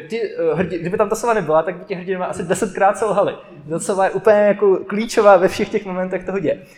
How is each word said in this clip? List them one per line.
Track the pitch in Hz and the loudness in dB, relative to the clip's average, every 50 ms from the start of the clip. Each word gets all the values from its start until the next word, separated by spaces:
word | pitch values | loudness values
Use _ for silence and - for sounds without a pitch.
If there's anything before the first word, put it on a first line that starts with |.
| - - | -6 -6
ti, | 214 233 | -6 -6
eh, | 214 - - - 170 160 147 | -6 -6 -4 -2 0 0 0
hrdi-, | 165 185 - 180 170 | 0 -2 -4 -4 -6
kdyby | 160 175 196 | -6 -2 -2
tam | 208 208 202 | 0 0 0
ta | 220 | -2
sova | - 254 240 220 | -2 -2 0 0
nebyla, | 214 165 147 156 160 | 0 0 2 2 2
tak | 165 190 180 | 2 0 -4
by | 175 - | -8 -10
ti | - 185 | -10 -10
hrdinové | 180 180 185 190 180 180 | -8 -6 -6 -6 -4 -4
asi | - - 208 | -6 -6 -4
desetkrát | 185 160 180 - 233 - - - 196 196 202 202 | -4 -2 -2 -2 -2 -4 0 2 2 2 2 2
selhali. | 226 208 170 202 185 135 120 - - - - - 139 147 | -2 0 0 0 0 0 -2 -8 -12 -18 -20 -18 -10 -8
Ta | 165 165 | -8 -6
sova | - - 202 190 190 | -4 -2 0 0 0
je | 175 | 0
úplně | 180 190 - 220 208 | 0 2 4 4 4
jako | 208 208 208 196 208 214 196 185 | 6 4 2 2 4 4 2 2
klíčová | - - - 202 196 226 - - 233 208 202 196 | 2 0 -4 -6 -6 -6 -2 2 4 8 8 8
ve | 175 185 180 | 8 6 4
všech | - - 208 - | 2 0 -4 -2
těch | - 214 - | -4 -4 -4
momentech | 190 180 185 185 185 190 180 - | -6 -6 -4 -4 -4 -6 -6 -6
toho | - 190 196 | -6 -6 -4
děje. | 156 127 - - - - - | -2 -2 -4 -4 -8 -18 -20